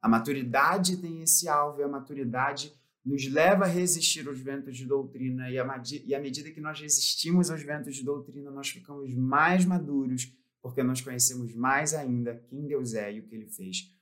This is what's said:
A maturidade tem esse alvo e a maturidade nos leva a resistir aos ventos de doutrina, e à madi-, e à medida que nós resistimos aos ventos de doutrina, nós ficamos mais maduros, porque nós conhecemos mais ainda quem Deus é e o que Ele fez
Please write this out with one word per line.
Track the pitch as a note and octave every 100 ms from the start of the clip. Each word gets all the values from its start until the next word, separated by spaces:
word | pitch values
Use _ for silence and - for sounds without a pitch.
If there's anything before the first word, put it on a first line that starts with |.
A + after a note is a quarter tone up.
A | A2+
maturidade | A2+ A#2 C#3 B2+ B2 D3 F#3 F3+ F3+
tem | F3 E3
esse | D#3+ - E3+
alvo | D3 D3 C#3
e |
a | C#3+
maturidade | C#3 C3 C#3 B2+ A#2+ C3+ C#3+ D3 - _ _
nos | B2+ C#3 C3+
leva | C#3+ E3 G3 F#3+
a |
resistir | F3 F3+ E3+ D#3+ E3 C#3+
aos | C3+
ventos | C3 C#3 C#3 B2+
de | B2+
doutrina, | C#3 C3+ C3 B2+ B2+ B2+
e | B2+
à | B2+
madi-, | C3+ A#2+ C#3+ C#3+
e | C#3
à |
medida | C#3+ C3+ D3+
que | D#3+
nós | D3+ D3
resistimos | D3+ - - - D#3+ F3+ E3
aos | D#3+
ventos | C#3+ D3 C3+ C3+
de |
doutrina, | C3 C#3+ B2 C3 C#3+
nós | C#3 C#3
ficamos | - - C#3+ C3+
mais | B2 B2+ C#3 D#3+ F#3
maduros, | F3+ F3+ D3 C#3+ C3 B2+ B2+ _ _ _
porque | B2 B2
nós | B2+ B2+
conhecemos | C3 B2 - B2+ A#2+
mais | A#2 B2+ C3+ D3+
ainda | D3+ C3+ B2 A#2+ A#2 -
quem | C3 D3
Deus | C#3+ B2 A2
é | G#2
e | G#2+
o | G#2+
que | A2
Ele | G#2+
fez | - F#2+ F#2 - _